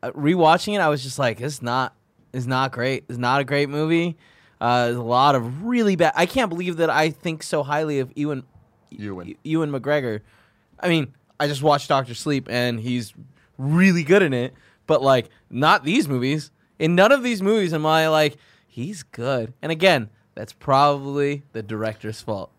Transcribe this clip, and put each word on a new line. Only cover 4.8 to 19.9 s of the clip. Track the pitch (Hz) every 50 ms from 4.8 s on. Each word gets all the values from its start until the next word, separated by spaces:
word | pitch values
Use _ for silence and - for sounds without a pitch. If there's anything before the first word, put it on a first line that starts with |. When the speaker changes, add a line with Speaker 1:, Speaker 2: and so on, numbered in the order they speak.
| 120
Speaker 1:
there's | 120 120 120
a | 120
lot | 113 120 123 135 147 143
of | 131 113 117 127 147 190
really | 233 247 240 226 208 190
bad. | 165 170 156 -
I | - 170
can't | 175 - 262 254 202
believe | 165 170 185 180 170 160
that | 170 160
I | 139 147 156 160
think | 160 - - 175 160 156 -
so | - - 156 143
highly | 135 147 151 160 156 147 139
of | 131 127 -
Ewan, | - 147 147 147 131 131 _ _ - _ _ _ _ _ _
Speaker 2:
Ewan. | - - 104 104 98 92 87 92
Speaker 1:
E-, | - _ _
Ewan | 151 156 160 160 147 143
McGregor. | 135 110 135 147 151 131 120 110 104 - _ _ _ _ _ _ _ _ _ _ _
I | - 180
mean, | 170 160 143 - - _ _ _ _ _
I | 147
just | 147 147 135 139
watched | 156 147 143 - -
Doctor | 143 135 131 120 120
Sleep, | - - 156 147 135 127 -
and | - 123 123 123 120 113
he's | 110 123 123 123 113 101 - - - - _ _ _ _ _
really | - 135 139 151 170 185 196 180 170 160
good | 139 175 202
in | 196 156 131
it. | 123 120 131 131 _ _ _ _ _ _
But, | - 156 139
like, | 131 135 135 127 110 - _ _ _ _
not | - 117 139 156 190 202 131
these | 143 185 262 254 147
movies. | 139 123 120 131 143 156 147 - _ _ _ _ _ _
In | 151 160 175
none | 175 190 226 277
of | 285 240
these | 247 240 202
movies | 185 190 220 220 202 175 160
am | 156 151
I | 156 156 160 160 160
like, | 156 156 151 147 - _ _ _ _ _ _
"He's | _ _ - 120 160 208 170 135
good." | _ _ - 117 127 139 127 113 110 123 _ -
And | 151 165
again, | 160 170 190